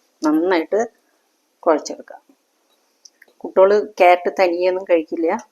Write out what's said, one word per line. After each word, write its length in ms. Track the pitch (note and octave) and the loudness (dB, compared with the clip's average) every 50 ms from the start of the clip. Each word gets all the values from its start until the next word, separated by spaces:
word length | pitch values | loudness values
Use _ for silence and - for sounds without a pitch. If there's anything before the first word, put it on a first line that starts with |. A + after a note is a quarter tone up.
| _ _ _ _ - | _ _ _ _ -4
നന്നായിട്ട് 540 | D#3 D3+ D#3 E3+ F#3 F#3+ E3 D#3+ - - G3+ A#3 A#3+ _ _ _ _ _ _ _ _ _ _ _ _ _ _ - | -2 -2 0 0 0 -2 -2 -2 -2 -4 -4 -4 -4 _ _ _ _ _ _ _ _ _ _ _ _ _ _ 0
കുഴച്ചെടുക്കാം. 560 | F3 D#3 D3 - - - - B3+ - - - _ _ _ _ _ _ _ _ _ _ _ _ _ _ _ _ _ - _ _ _ _ _ _ | 0 0 0 -2 -8 -14 -16 -18 -20 -20 -20 _ _ _ _ _ _ _ _ _ _ _ _ _ _ _ _ _ -20 _ _ _ _ _ _
കുട്ടികൾ 320 | - F3 - - F#3 G3 G#3 G#3+ G3 - - - | -18 -4 2 2 4 4 4 0 -2 -4 -2 2
ക്യാരറ്റ് 320 | F#3+ F3+ F3+ F3 F3+ G3 F#3+ - | 4 4 4 4 0 -6 -2 0
തനിയൊന്നും 460 | F#3+ F3+ E3+ F3 F3+ F#3 F3+ F#3 G3 F#3+ | 0 0 0 -2 -2 -2 -2 -4 -2 0
കഴിക്കില്ല 380 | F3+ E3 D#3 - - E3 E3 D#3+ G3 A#3 - _ | 0 0 0 -4 -6 -4 -4 -4 -4 -4 -8 _